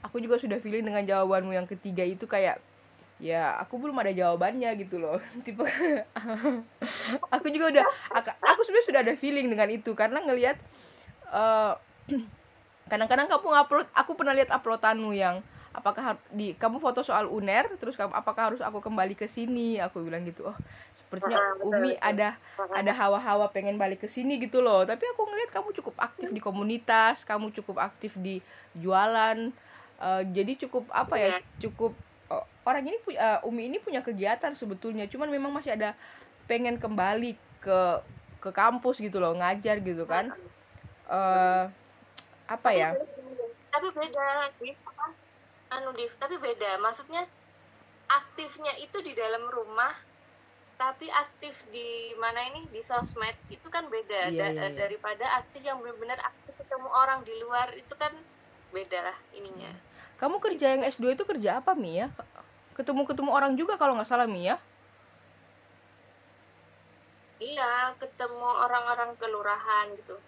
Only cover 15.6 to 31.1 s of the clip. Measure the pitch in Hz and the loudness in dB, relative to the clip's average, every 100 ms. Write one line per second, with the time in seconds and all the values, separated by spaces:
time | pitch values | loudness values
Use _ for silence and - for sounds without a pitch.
15.6 | - - 202 208 254 - - 208 208 165 | -14 -4 -4 -2 -4 -4 -6 -6 -6 0
16.6 | 226 240 294 247 - 196 208 214 196 208 | -2 0 -2 -2 0 0 0 -2 2 2
17.6 | 453 392 233 269 202 - - 214 220 247 | 2 -4 -8 -4 -4 -2 -2 0 -2 0
18.6 | 220 208 214 214 190 202 214 - 233 247 | -4 -6 -6 -2 -2 -2 -8 -6 -4 -2
19.6 | 233 220 185 185 165 165 175 170 - 214 | -2 -2 -4 -4 -6 -6 -8 -8 -12 -10
20.6 | - - - - - - 196 226 202 190 | -14 -14 -20 -20 -12 -4 0 2 2 0
21.6 | 196 208 - - 214 208 208 214 - - | 2 2 2 2 0 2 0 -2 -16 -8
22.6 | 190 190 202 247 202 202 247 208 208 196 | -4 0 2 4 4 2 2 2 2 0
23.6 | 202 208 196 190 208 - 254 277 247 254 | -2 0 -2 -2 -8 -4 -2 -2 0 4
24.6 | 247 196 190 240 480 494 427 415 466 - | 6 6 6 2 -2 -2 -2 -2 -4 -4
25.6 | 415 403 - - - - 359 214 208 190 | -4 -6 -8 -4 -4 -4 -6 -4 -4 -4
26.6 | 208 233 233 226 220 254 - 214 214 214 | -4 -4 4 6 6 2 -4 -4 -4 -8
27.6 | 208 185 185 - 214 196 185 190 - - | -8 -4 -4 -4 -12 -8 -8 -8 -12 -20
28.6 | - 170 175 190 214 226 220 220 226 - | -20 -8 2 4 4 4 4 2 -4 -8
29.6 | - - - - 185 190 190 185 202 262 | -20 -20 -20 -6 -2 0 0 0 -2 -2
30.6 | 262 247 240 - 254 | -4 -4 -2 -2 0